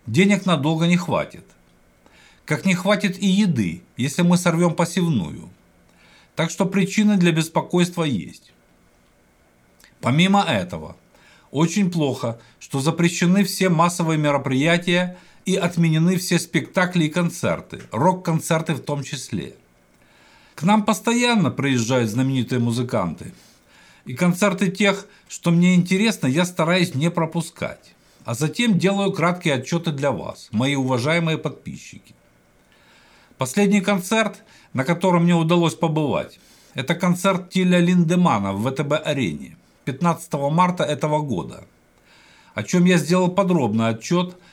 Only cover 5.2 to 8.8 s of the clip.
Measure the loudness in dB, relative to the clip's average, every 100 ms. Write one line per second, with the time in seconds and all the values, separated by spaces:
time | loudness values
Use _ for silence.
5.2 | -2 -8 -16 -20 _ _ _ _ _ _
6.2 | _ -6 -6 -2 -2 0 0 2 2 4
7.2 | 4 2 0 -4 -2 0 0 -2 -4 -4
8.2 | -6 -16 _ _ _ _